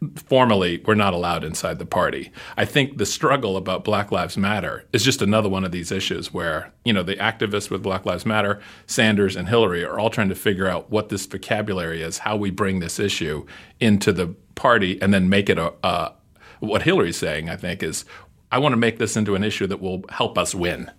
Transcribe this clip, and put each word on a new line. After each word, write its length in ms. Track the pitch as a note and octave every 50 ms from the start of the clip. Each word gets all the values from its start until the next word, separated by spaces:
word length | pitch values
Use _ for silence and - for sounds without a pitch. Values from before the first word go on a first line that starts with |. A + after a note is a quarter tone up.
| - - - - - -
formerly 540 | C3+ C3 B2+ A#2+ G#2+ G2 F#2 F2 E2+ E2+ -
were 100 | - G#2+
not 180 | G#2+ G#2+ G2 F2+
allowed 300 | F2 F2 F2 F2 E2+ D2
inside 340 | D#2 D#2+ - - E2+ E2 D2+
the 60 | E2
party. 460 | D#2+ - F2+ E2+ D2+ C2+ C#2 C#2 - - - - - - -
I 80 | G#2+
think 320 | A2+ - D3+ C3+ C#3 C#3 -
the 80 | -
struggle 500 | - - - - D3 C3+ C#3 B2 G#2 F#2+
about 300 | F#2+ E2+ F#2 F#2 F2+ -
Black 260 | - G#2 G2 G2+ -
Lives 260 | - F#2 F2+ - - -
Matter 460 | G2 G2 G#2+ G#2 E2+ - - - - _
is 120 | - B2 A2
just 160 | C3+ - -
another 260 | G#2+ G2 G#2+ A2 G#2+ G2+
one 160 | F#2+ F#2+ F#2+
of 80 | F#2
these 180 | E2+ F2+ E2+ -
issues 420 | G2 F#2+ F#2+ - F2+ F2 F2 - -
where, 380 | F#2 E2+ E2 D#2 D#2+ - - - _ _
you 80 | B2
know, 100 | G#2+ G2 F2+
the 120 | E2+ G2
activists 540 | - G2 A2 A2+ - - G#2 G2 G#2 - -
with 120 | G2+ F#2+
Black 240 | F#2+ G2+ F#2 F#2 -
Lives 200 | G2+ F2+ F2+ -
Matter, 340 | A2 G#2+ G#2+ G2+ G2+ G2+ G2+ - - - - - -
Sanders, 500 | - - A#2 A2 G#2+ G2+ G2+ F#2 - -
and 100 | F2 E2+
Hillary 380 | A#2 A#2 A2+ F#2+ F2 E2+ E2+
are 140 | C#2+ E2 A2+
all 100 | G#2 A2
trying 200 | - - G#2+ F#2+
to 60 | F#2+
figure 320 | - - A2 G2+ F2+ F#2+ F#2+
out 220 | F2+ E2+ - -
what 160 | G#2 G#2+ G#2 -
this 180 | G#2 F#2+ -
vocabulary 760 | - - F#2+ - - A#2 G#2+ G#2+ G#2+ G2 F2+ E2+ E2 E2 E2
is, 160 | D#2+ E2 E2 -
how 160 | - G#2+ G#2+
we 140 | G#2+ G#2 G2
bring 280 | F#2 G2 G#2+ F#2+ F#2+ F#2
this 200 | E2+ E2 - -
issue 460 | G#2 G2+ - - E2+ D2+ D2+ D2+ - - - - - - _ _
into 320 | B2+ A2+ G#2 G2 - -
the 160 | F#2+ E2+ F2+ E2+ F#2+ - _ _ -
party 460 | - - C3+ A#2+ A2+ G2+ F2+ F#2 -
and 120 | G2 G2 G2+
then 160 | G2 F#2 F#2
make 200 | G2 G2+ G2+ -
it 80 | F#2 E2
a, 160 | E2 E2 - - -
a, 280 | F#2 F2+ E2+ D#2+ - - _ _ _ _ _ - - - -
what 220 | - G#2+ G2 -
Hillary's 340 | - D#3 F#3 F3+ G#2+ E2+ E2+ -
saying, 320 | - E2 D#2 D#2 D#2+ E2
I 60 | E2
think, 260 | - - F2+ F2 - -
is, 200 | E2 - - - - - - - - _ _ _ _
"I 60 | - B2
want 160 | C#3+ C#3+ B2+
to 40 | A2+
make 200 | A#2+ A2+ A2 -
this 180 | A#2 G2+ -
into 200 | A#2 G#2+ G2+ G2+
an 100 | F#2 G2+
issue 220 | G#2+ G2+ - G2+ F#2
that 120 | G2 -
will 240 | F#2 F#2+ F#2 F#2 F#2+ -
help 280 | - - A#2+ - - F2+
us 160 | F2 - -
win." 380 | G2 E2+ F2 D#2 - D#2+ - -